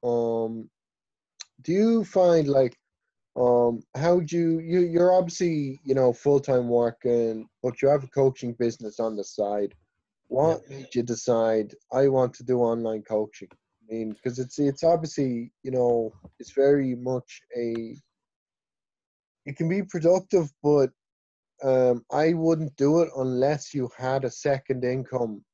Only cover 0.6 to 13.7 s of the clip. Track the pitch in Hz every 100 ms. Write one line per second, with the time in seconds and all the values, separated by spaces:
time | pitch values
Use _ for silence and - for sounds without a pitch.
0.6 | 110 _ _ _ _ _ _ _ - _
1.6 | - 180 220 233 190 196 180 170 143 139
2.6 | 127 - _ _ _ _ _ - 123 120
3.6 | 120 117 - 131 165 180 156 170 165 165
4.6 | 165 175 175 165 180 185 175 - 175 160
5.6 | 139 135 135 135 127 120 143 143 135 127
6.6 | 120 120 117 113 127 120 117 110 110 _
7.6 | 127 120 135 147 135 - 135 127 123 117
8.6 | 117 110 110 - 113 104 98 - 101 104
9.6 | 101 _ _ _ _ _ _ 123 156 160
10.6 | - 135 131 123 120 117 - 117 113 113
11.6 | 107 - _ 127 139 131 127 - 120 123
12.6 | 120 117 113 110 107 107 107 - 95 _
13.6 | _